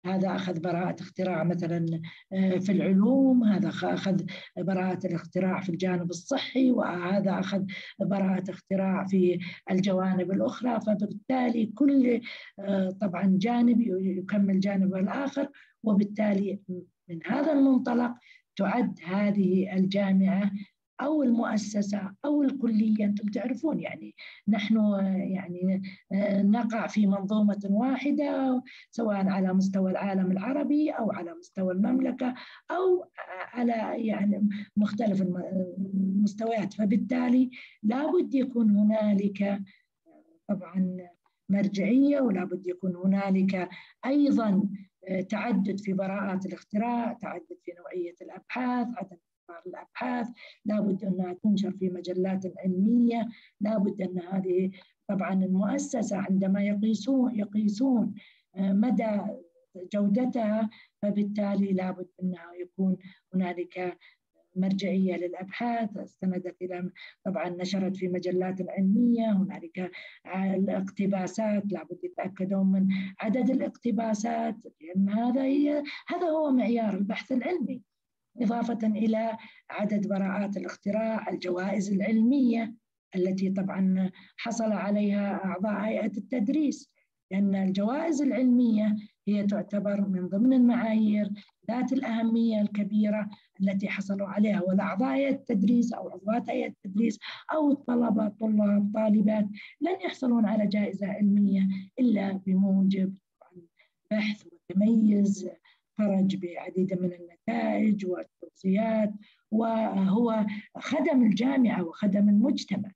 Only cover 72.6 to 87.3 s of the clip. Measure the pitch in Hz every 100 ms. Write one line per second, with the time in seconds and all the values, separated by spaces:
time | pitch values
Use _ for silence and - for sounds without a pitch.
72.6 | 190 190 190 190 - - 214 254 220 262
73.6 | - - 240 214 226 208 220 226 226 220
74.6 | - _ 302 180 196 208 240 254 269 285
75.6 | 294 294 294 - - 349 349 311 302 262
76.6 | 240 233 220 190 196 190 - 254 269 359
77.6 | 240 262 _ _ _ _ _ - 226 233
78.6 | 233 226 220 214 220 220 226 220 - -
79.6 | _ 175 208 202 196 196 190 202 202 190
80.6 | 180 - 196 214 220 220 - 180 180 180
81.6 | 190 208 196 196 214 220 226 285 247 226
82.6 | 220 - _ _ _ 185 185 190 190 190
83.6 | 190 196 190 185 185 - - - 233 233
84.6 | 220 202 190 208 208 202 202 190 190 185
85.6 | 214 196 214 220 220 - - 247 202 294
86.6 | 285 - - _ _ _ _